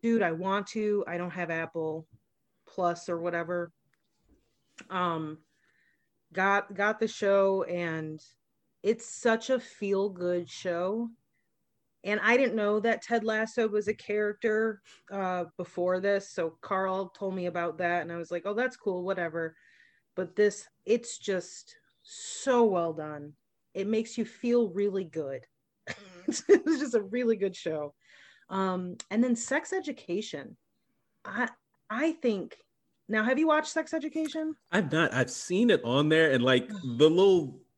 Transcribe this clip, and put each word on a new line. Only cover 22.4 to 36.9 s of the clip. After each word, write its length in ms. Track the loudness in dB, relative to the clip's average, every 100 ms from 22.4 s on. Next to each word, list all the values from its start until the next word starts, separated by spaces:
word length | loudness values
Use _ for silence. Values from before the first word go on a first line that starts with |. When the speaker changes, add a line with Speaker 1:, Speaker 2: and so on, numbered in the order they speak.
| 2 4
Speaker 1:
well 280 | 4 4 0
done. 400 | -4 -8 -10 -14 -18 _ _ _
It 120 | -6 -2
makes 280 | -2 -2 -6
you 80 |
feel 440 | -6 -4 0 2 2
really 360 | 0 -2 -2
good. 360 | -4 -6 -6 -8 -12 _ _ _ -14
<laughs> 80 | -14 -16 -8 -6 -4 6
It 160 | 6
was 140 | 6 0
just 160 | 0
a 80 | -2
really 340 | 0 0 0 0
good 200 | -2 -4
show. 380 | -6 -6 -6 -12 _ -20 -20 _ _
Um, 480 | -2 -2 -2 -6 -10 -4
and 100 | 0
then 140 | 2 0
Sex 360 | 0 -2 -2
Education. 840 | -4 -4 -10 -6 -6 -6 -10 -12 -18 _ _ _ _ _ _
I, 240 | -10 -6 -6 -8 _ _ -10
I 240 | -2 -2
think, 440 | 0 -2 -2 -6 -14 _ _ _ _ -4
now, 140 | 0
have 160 | 2 2
you 80 | 4
watched 220 | 4 2
Sex 260 | -4 -2
Education? 600 | -4 -4 -4 -4 -4 -6 -8 _
Speaker 2:
I've 180 | 0 2
not. 220 | 2 2
I've 160 | 2 -2
seen 400 | -4 -2 2 4
it 120 | 4
on 240 | 2 2 4
there, 240 | 6 6
and, 100 | 4
like, 260 | 4 4 2
Speaker 1:
Ugh. 300 | -8 -6